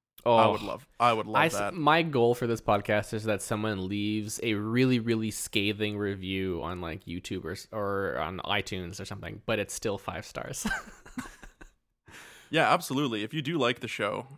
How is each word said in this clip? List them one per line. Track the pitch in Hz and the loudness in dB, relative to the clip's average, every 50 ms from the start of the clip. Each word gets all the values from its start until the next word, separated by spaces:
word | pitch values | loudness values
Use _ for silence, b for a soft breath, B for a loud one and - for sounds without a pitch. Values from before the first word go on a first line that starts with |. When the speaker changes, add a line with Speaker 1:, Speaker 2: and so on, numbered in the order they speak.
| _ _ _ - - | _ _ _ -2 4
Speaker 1:
I | 120 120 113 113 | 6 6 8 8
Speaker 2:
Oh. | 104 101 | 6 4
Speaker 1:
would | 104 | 0
love, | 104 101 - - - _ _ - | -2 -6 -8 -8 -10 _ _ 2
I | 120 120 113 | 4 4 4
would | 110 101 | 4 0
love | 107 110 135 | 0 2 4
Speaker 2:
I | 156 | 4
s-, | 165 - | 4 2
Speaker 1:
that. | 101 101 101 180 | 0 -2 -2 -2
Speaker 2:
my | 175 147 147 156 170 | 0 4 4 4 4
goal | 165 160 135 120 117 117 120 | 4 2 2 4 4 4 4
for | - 123 | 2 0
this | 117 117 110 | -2 -2 0
podcast | - - 104 104 - - 104 104 104 - 113 | 2 2 2 2 2 2 2 2 2 -2 -6
is | 107 107 | -4 -2
that | 110 104 95 | -2 -2 -2
someone | - - 113 104 107 110 104 95 92 | -2 -4 -4 -2 -2 -2 -2 -2 -4
leaves | 92 104 104 104 104 107 107 104 104 - - | -4 -2 -2 0 0 0 -2 -2 -4 -6 -4
a | - 117 107 | -2 0 0
really, | 104 107 110 117 123 131 127 127 117 | 0 0 0 2 4 4 4 4 2
really | 113 117 113 113 110 107 | 2 2 0 0 0 -2
scathing | - - - - - 107 101 104 101 101 107 104 104 | -4 -6 -6 -2 0 2 2 2 0 0 0 -2 0
review | 101 104 98 101 95 92 92 95 95 95 95 87 82 - | -2 -2 -2 -2 -4 -4 -4 -2 -2 0 -2 -2 -2 -4
on, | 82 92 90 | -6 -6 -6
like, | 87 82 78 - - | -6 -6 -8 -8 -8
YouTube | 92 85 87 - - 101 90 - | -8 -8 -8 -6 -6 -6 -6 -6
or | 82 | -6
s-, | 98 - - - - | -8 -8 -10 -8 -6
or | 107 101 101 98 98 98 82 60 67 | -4 -2 -2 0 0 0 -2 -2 -2
on | 78 82 95 87 - | -2 -4 -4 -6 -2
iTunes | - 104 104 - - 104 92 90 87 95 - | 0 0 0 0 -2 -6 -6 -6 -8 -8 -10
or | 98 | -10
something, | - 101 101 - - 104 104 - | -10 -10 -10 -10 -10 -10 -8 -4
but | - 110 104 | -2 0 0
it's | 98 - - | -2 -4 -6
still | - - 110 98 104 | -4 -4 -4 -4 -4
five | - - 90 82 - | -6 -8 -8 -8 -8
stars. | - - - - - - - - - | -8 -10 -8 -8 -8 -8 -4 -4 -4
<laughs> | 1077 - - - - - - - - - - - - - - - _ - - - _ _ _ _ _ _ _ B B B B B B B B B | -4 -4 -6 -12 -20 -20 -20 -16 -12 -12 -12 -12 -14 -20 -20 -20 _ -20 -20 -20 _ _ _ _ _ _ _ B B B B B B B B B
Speaker 1:
Yeah, | 143 160 135 110 | 2 4 6 6
absolutely. | 156 180 165 - 131 139 147 123 113 104 104 | 6 4 2 0 0 0 0 0 0 -2 -2
If | - 147 | -2 -4
you | 156 | -4
do | 127 147 175 | -4 -2 0
like | 147 120 120 123 - | 2 2 2 2 0
the | 120 113 | -4 -8
show, | - - 104 101 - 104 127 131 139 | -4 -2 -2 -2 -2 -4 -8 -10 -14